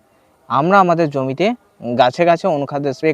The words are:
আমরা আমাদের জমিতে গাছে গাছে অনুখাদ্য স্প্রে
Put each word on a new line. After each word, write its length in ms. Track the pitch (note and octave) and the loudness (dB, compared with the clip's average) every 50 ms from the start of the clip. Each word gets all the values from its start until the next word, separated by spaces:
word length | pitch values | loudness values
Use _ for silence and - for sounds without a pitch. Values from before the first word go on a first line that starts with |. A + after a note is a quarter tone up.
| _ _ _ _ _ _ _ _ _ - | _ _ _ _ _ _ _ _ _ -4
আমরা 260 | A2+ C3 D3 F3 G3 G3+ F#3+ | -2 0 0 4 4 4 4
আমাদের 220 | F3 E3+ D#3+ E3+ D3+ C#3 | 4 2 0 0 -2 -2
জমিতে 320 | C#3 C3 C3 C3+ - F3 G#3+ B3 - _ _ _ _ - A#2+ B2 A#2+ | -4 -4 -4 -4 -2 -2 -2 -2 -4 _ _ _ _ -8 -4 0 2
গাছে 220 | B2+ B2+ C3 - F3 E3+ | 2 2 2 2 2 2
গাছে 180 | E3+ E3 - F#3+ E3 | 2 0 0 -2 -2
অনুখাদ্য 300 | C#3+ C#3 C3 D3 C#3+ C#3+ C#3+ B2+ | -2 -4 -6 -6 -6 -4 -4 -4
স্প্রে 140 | - - D#3+ | -2 -2 -2